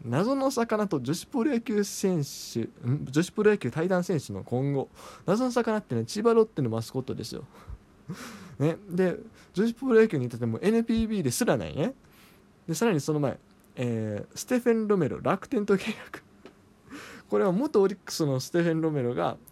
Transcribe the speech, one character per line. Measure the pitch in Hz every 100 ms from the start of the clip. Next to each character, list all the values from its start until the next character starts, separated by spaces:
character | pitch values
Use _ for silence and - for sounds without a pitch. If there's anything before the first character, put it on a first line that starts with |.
謎 | 120 127 214 277
の | 269
魚 | 262 233 214 208
と | 151
女 | 120
子 | 165 -
プ | 285
ロ | 320
野 | 233
球 | 226 208
選 | 202 - 190 175
手、 | 139 - - 120 110 - 120
ん？ | 147 147
女 | 139
子 | 180
プ | -
ロ | 208
野 | 208
球 | 123
退 | 151 175
団 | 180
選 | 175 165
手 | -
の | 98
今 | - 120 139
後。 | 139 - - - - -
謎 | 208
の | 254
魚 | 240 233 214
っ |
て | - 117
ね、 |
千 | 113 202
葉 | 233
ロ | 226
ッ | 220
テ | -
の | 123
マ | 113
ス | 117
コ | 131
ッ |
ト | 127
で | -
す | -
よ。 | - - - - - - -
<laughs> | - 180 - - - 135
ね。 | 147 170 202
で、 | 175 185 - - - -
女 | 175 233
子 |
プ | 226 262
ロ | 220
野 | 220
球 | 151
に | 123
至 | 117
っ |
て | 117
も | 110
エ | 196
ヌ | 226
ピ | 226 226
ー | 220
ビ | 214
ー |
で | 139
す | -
ら | 233 139
な | 80
い |
ね。 | 73 196 - - - - - _ _ -
で、 | 160
さ | 233
ら |
に | 160
そ | 151
の | 151
前、 | 139 - _ - _
え | - 123 113 110 104 -
ー、 | -
ス |
テ | - 254
フ | 240
ェ |
ン・ | 226 214
ロ | 196
メ | 131
ロ、 | 78
楽 | 127 185 -
天 | 233 208
と | 196
契 | 226 -
約。 | - - - - - - -
<laughs> | _ - - - - -
こ | 208
れ |
は | 202
元 | 180 302 220
オ | 196
リ | 202
ッ |
ク | -
ス | -
の | 151 131
ス | -
テ | 175
フ | 170
ェ | 160
ン・ |
ロ | 160
メ | 147
ロ | 120
が、 | 135 151 - -